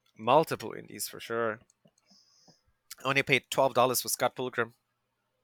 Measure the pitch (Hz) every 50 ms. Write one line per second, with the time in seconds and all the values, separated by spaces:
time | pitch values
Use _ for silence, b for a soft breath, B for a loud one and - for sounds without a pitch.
0 | _ _ _ - 110 117 135 156 160 - 131 - 117 - - - 110 - - 104
1 | - - - 107 - - 117 117 117 110 107 113 _ _ _ _ _ _ _ _
2 | _ _ _ _ _ _ _ _ _ _ _ _ _ _ _ _ _ - - -
3 | - 131 139 139 135 - 135 123 - - - 147 135 131 120 123 123 131 120 -
4 | - 110 - - 135 120 - - 127 123 - 123 117 117 - _ _ _ _ _
5 | _ _ _ _ _ _ _ _